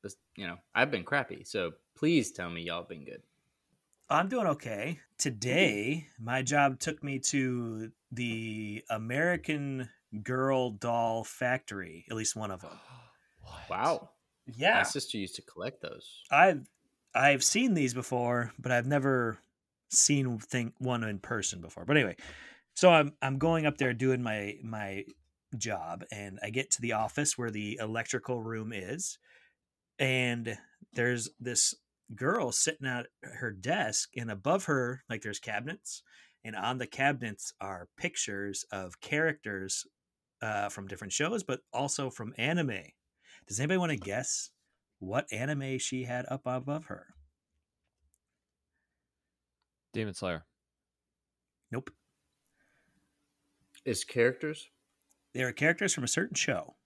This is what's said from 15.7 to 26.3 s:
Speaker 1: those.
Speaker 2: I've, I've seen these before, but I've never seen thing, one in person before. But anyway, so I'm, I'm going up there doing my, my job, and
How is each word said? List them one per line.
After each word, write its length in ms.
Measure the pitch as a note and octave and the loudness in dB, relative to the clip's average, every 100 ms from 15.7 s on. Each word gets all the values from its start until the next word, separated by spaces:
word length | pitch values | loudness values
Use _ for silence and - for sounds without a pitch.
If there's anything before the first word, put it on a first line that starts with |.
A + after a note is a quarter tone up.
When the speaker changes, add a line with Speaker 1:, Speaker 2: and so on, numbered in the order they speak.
| - | -8
Speaker 1:
those. 400 | - - - - - | -12 -12 -16 -20 2
Speaker 2:
I've, 360 | C#3+ F#3+ C#3+ - _ _ _ _ | 8 8 6 -4 _ _ _ _
I've 300 | A#2 C#3 C#3 | 6 6 6
seen 300 | - G#3 B3+ | 4 4 4
these 200 | F3+ C3 | 4 2
before, 580 | B2 A#2+ B2 A#2+ B2 A#2+ - | 0 -2 0 2 2 0 -4
but 140 | B2+ | 2
I've 140 | B2 B2 | 2 4
never 520 | C#3+ C3+ B2+ A#2 G#2 _ _ _ _ _ | 2 4 4 2 -4 _ _ _ _ _
seen 480 | - - C#3+ C3 A2+ | 4 6 4 2 -2
thing, 340 | - B2+ A#2 - | -4 -4 -4 -4
one 260 | B2+ A#2+ | -2 0
in 140 | A2 G2+ | -2 -4
person 420 | - A#2 F#2 F#2 | -4 -2 -2 -6
before. 240 | E2 - | -12 -10
But 120 | F2 D3 | 4 4
anyway, 200 | G#2+ E2+ - - - - _ | 4 -2 -14 -18 -20 -20 _
so 160 | - F#3 | 8 10
I'm, 240 | E3 C#3+ - | 10 8 0
I'm 160 | C3+ C3+ | -2 2
going 280 | D#3+ E3 D3+ | 4 4 2
up 120 | D3 | 2
there 140 | C3 | 0
doing 300 | A#2 C3 B2+ | 4 4 4
my, 340 | A#2+ G#2+ G2+ G#2 | 0 -2 -4 -8
my 420 | A2+ A2 G2+ G2 - - _ _ _ A#2 | -8 -6 -6 -6 -10 -18 _ _ _ -6
job, 480 | A2+ F#2+ E2 E2+ F2+ | -4 -4 -4 -8 -10
and 260 | G#2 G2+ | -10 -10